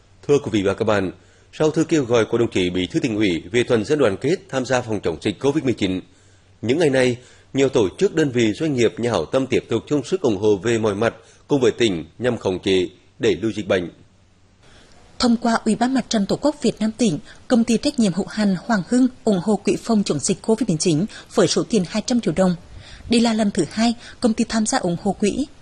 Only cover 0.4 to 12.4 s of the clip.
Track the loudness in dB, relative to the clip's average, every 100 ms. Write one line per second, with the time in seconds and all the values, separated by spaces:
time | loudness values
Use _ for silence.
0.4 | 2 0 0 0 0 0 0 -6 _ _
1.4 | _ -2 0 0 0 0 2 2 2 0
2.4 | 0 0 0 -2 -2 -2 -2 0 0 0
3.4 | -2 -2 2 0 0 2 2 0 -4 -4
4.4 | -4 -6 -2 -2 -2 -4 -4 -4 -4 -2
5.4 | 0 0 -2 -2 -2 -4 -8 _ _ _
6.4 | _ -6 -2 2 2 4 2 0 -10 -20
7.4 | _ 0 2 2 0 0 0 2 0 2
8.4 | 0 0 -2 2 0 0 -2 0 0 -2
9.4 | 0 -2 0 -4 -2 -4 -2 -2 0 2
10.4 | 2 2 2 0 0 0 -2 -4 -20 -14
11.4 | -2 2 2 2 0 0 -8 -6 -4 -2